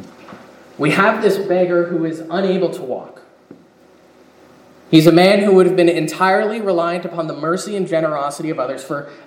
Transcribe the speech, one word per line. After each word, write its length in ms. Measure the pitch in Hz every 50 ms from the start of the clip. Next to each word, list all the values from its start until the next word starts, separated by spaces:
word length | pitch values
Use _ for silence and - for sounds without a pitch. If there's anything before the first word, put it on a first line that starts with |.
| - - - - - - - - - - - - - - -
We 140 | - 143 156
have 320 | - 196 196 226 220 - -
this 140 | 190 196 196
beggar 460 | - 175 180 185 180 175 175 175 170
who 200 | 175 175 165 165
is 140 | 160 160 - 160 160
unable 400 | 165 196 196 190 185 190 175 160
to 140 | - - -
walk. 400 | 127 113 - - - - - - _ _ _ _ - - _ _ _ _ _ _ _ _ _ _ _ _ _ _ _ _ _ - _ - _ _ _ _ _ - -
He's 160 | 156 160 156
a 40 | 170
man 280 | 160 175 185 190 208 202
who 160 | 202 208 190
would 100 | 185 180
have 100 | 175 -
been 140 | 175 170 170
entirely 720 | 170 160 156 156 - - 185 190 196 214 214 208 226 233
reliant 440 | 208 190 175 170 170 170 175 180 180
upon 200 | 175 170 170 160
the 80 | 156 143
mercy 420 | 143 151 165 180 185 - 208 208
and 120 | 196 185
generosity 640 | 151 165 160 160 156 151 143 139 143 143 - 160 156
of 80 | 156 165
others 240 | 160 131 131 - -
for 260 | - 151 143 139 - - - -